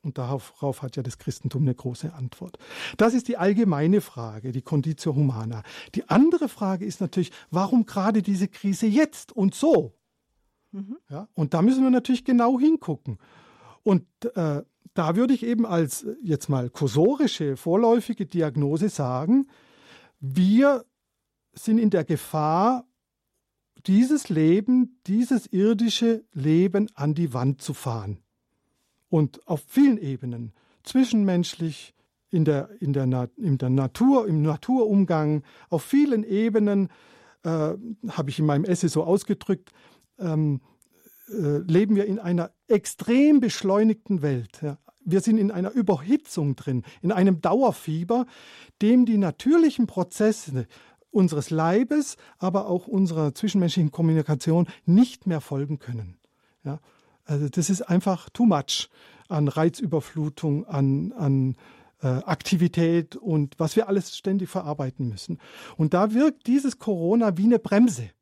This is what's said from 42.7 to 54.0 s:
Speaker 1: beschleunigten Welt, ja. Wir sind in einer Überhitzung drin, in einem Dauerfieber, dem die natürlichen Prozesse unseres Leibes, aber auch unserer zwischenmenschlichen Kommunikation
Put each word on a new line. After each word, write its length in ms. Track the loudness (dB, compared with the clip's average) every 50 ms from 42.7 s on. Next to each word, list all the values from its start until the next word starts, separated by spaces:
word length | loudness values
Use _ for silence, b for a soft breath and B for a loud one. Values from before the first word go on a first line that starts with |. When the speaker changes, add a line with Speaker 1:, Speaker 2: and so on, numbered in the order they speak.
| 0 0 0 -4 -14 _ -4 0 2 4 6 6 6 6
Speaker 1:
beschleunigten 840 | 4 2 -2 -2 -2 0 2 4 4 2 2 0 _ -4 -2 -2 0
Welt, 380 | -2 -2 -2 -6 -10 _ -10 -10
ja. 160 | -10 -10 -10 _ _ _ _ _
Wir 200 | 0 0 0 2
sind 160 | 2 2 2
in 120 | 2 0
einer 200 | -2 -2 -6 -2 -2
Überhitzung 840 | -2 0 2 0 0 0 -2 -2 -2 _ -4 -6 -4 -2 -2 -4
drin, 260 | -4 -4 -4 -4 -4 -4 B B B
in 100 | B -2
einem 300 | 0 4 4 2 2 2
Dauerfieber, 880 | 0 0 2 2 2 2 0 -2 -6 -6 -6 -6 -2 -2 0 0 0 B B B B B B B B B B _ 2
dem 240 | 4 6 6 4
die 100 | 4 4
natürlichen 680 | 2 2 0 -2 _ 0 2 4 6 4 4 4 2 -2
Prozesse 800 | -2 0 -4 -6 -6 -2 0 2 2 2 0 -6 -8 -6 -6 -6 b b b b b b b b _
unseres 380 | 2 2 2 4 2 -2 -4 -2
Leibes, 680 | -2 0 2 2 2 2 0 0 0 -2 -2 -4 -8 b b b b b
aber 300 | -4 -2 -2 -2 -2 -2
auch 180 | -4 -4 -4
unserer 480 | -2 0 0 0 0 0 -2 -2 -2 -2
zwischenmenschlichen 560 | -2 -4 -2 0 2 0 2 0 0 0 0 0
Kommunikation 760 | 0